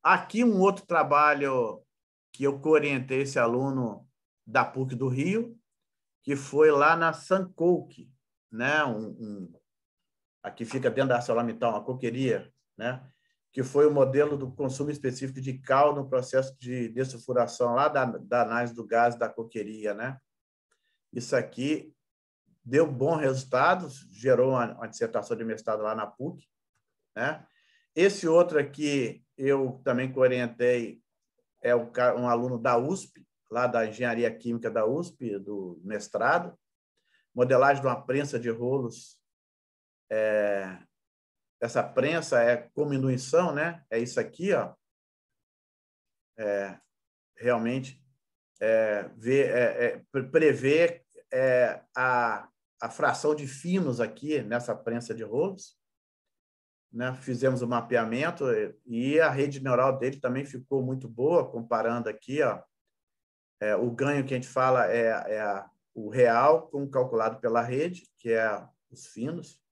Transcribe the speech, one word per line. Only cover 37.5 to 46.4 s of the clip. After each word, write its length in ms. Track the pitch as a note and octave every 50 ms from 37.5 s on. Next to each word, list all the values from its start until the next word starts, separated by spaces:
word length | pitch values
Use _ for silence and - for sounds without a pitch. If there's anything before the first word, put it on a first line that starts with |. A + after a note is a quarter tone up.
| C#3 B2 C3+ C#3 C#3 C3+
de 60 | C3
uma 160 | C3+ A#2+ B2 -
prensa 360 | - B2+ C#3+ C#3+ C#3 - A#2+
de 100 | A#2 A#2
rolos, 680 | A2+ A2+ A#2+ B2 C3+ C#3 B2 A2+ - - - - _ _ _ _ _ _ _ _ _ _ _ _ _ _ _ _ _ _ _ _
é, 680 | G#2+ A2 A2 G#2+ G#2+ G#2+ G#2 G#2 G2+ G2 F#2+ F#2 F#2 F#2 - _ _ _ _ _ _ _ _ _ _ _ _ _ _ _
essa 220 | A#2+ A2+ - B2+ A2
prensa 580 | - - B2+ C3 D3 E3 E3+ D#3 - C#3 A#2+
é 160 | A#2 A#2 A#2+ A#2 - - _
como 200 | - D3 C#3+ C#3
indução, 600 | C3 C3 C3+ B2+ B2 - - - E3 F3+ E3+ D3
né? 300 | C#3+ D#3 E3+ E3+ E3 _ _
É 100 | A2+ A2+
isso 200 | A#2+ B2 - -
aqui, 340 | - - - - E3+ G3+ F3+
ó. 200 | C3+ G2+ - - _ _ _ _ _ _ _ _ _ _ _ _ _ _ _ _ _ _ _ _ _ _ _ _ _ _ _ _ _ _ _ _
É, 420 | -